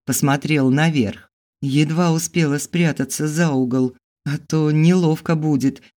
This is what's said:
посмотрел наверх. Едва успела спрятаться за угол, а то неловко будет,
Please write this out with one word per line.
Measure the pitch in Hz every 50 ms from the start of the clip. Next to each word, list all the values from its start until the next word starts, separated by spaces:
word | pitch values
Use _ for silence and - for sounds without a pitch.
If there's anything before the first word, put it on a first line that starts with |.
| _
посмотрел | - 131 - - 143 139 143 - 147 156 147 135 131
наверх. | 127 143 156 165 156 147 113 98 - - - _ _ _ _ _ _ _ -
Едва | 139 131 147 156 147 160 160 180 170 160
успела | 160 165 - - 175 165 143 143 147
спрятаться | - - - 175 170 160 139 - - - - - 151 156
за | 151 160 175 160
угол, | 139 131 131 123 123 131 127 127 127 _ _ _ _ _ -
а | 147 143 151
то | - - - 156 156 151
неловко | 151 156 156 165 180 185 175 160 160 160 - - 170
будет, | 156 151 156 147 135 123 139 135 - - - _ _